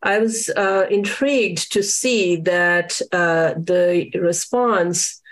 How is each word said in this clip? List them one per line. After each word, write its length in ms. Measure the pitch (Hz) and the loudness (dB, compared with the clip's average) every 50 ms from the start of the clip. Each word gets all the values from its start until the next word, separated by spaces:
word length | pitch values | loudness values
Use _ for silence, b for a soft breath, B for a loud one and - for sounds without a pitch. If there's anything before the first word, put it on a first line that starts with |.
| - | -2
I 140 | 196 202 214 | 0 0 2
was, 320 | 220 226 226 - - - | 0 0 -2 -4 -4 -4
uh, 360 | - - 196 190 196 196 185 - | -2 0 0 0 2 0 0 2
intrigued 840 | 202 202 202 202 - - 269 285 285 254 220 185 175 156 - - | 0 0 0 -2 -4 -2 0 0 2 2 0 0 -2 -6 -6 -4
to 100 | - 208 | -2 -2
see 540 | 202 202 - - - 254 240 220 190 175 175 165 | -2 -2 -2 -2 0 0 0 2 2 2 0 0
that, 580 | 165 180 175 175 175 175 175 175 170 170 - - 170 - | 0 0 2 2 2 2 2 2 0 -2 -4 -8 -6 -2
uh, 440 | - 180 175 170 165 165 165 156 - | 0 0 2 2 2 2 2 0 0
the 540 | 165 165 175 180 180 175 175 175 175 - - - | -2 -2 0 2 2 4 4 2 0 0 -2 -4
response, 1080 | - 170 170 175 - - - - 247 247 240 214 185 170 175 175 - - - - B B B | -2 0 0 0 -2 -4 -4 -2 0 2 2 2 0 0 0 -2 -2 -4 -4 -6 B B B